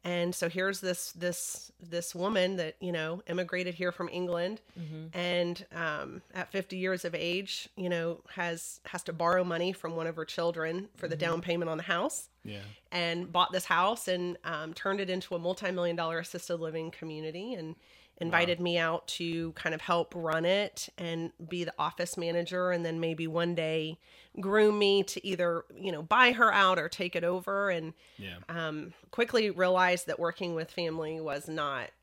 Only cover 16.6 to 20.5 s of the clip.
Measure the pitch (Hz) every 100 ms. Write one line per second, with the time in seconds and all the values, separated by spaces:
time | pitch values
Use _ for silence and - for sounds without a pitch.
16.6 | 160 160 160 - 160 156 156 165 220 226
17.6 | 160 165 _ - _ _ 170 170 175 175
18.6 | 175 170 165 170 - - 170 165 165 -
19.6 | 165 160 - 170 165 175 165 160 170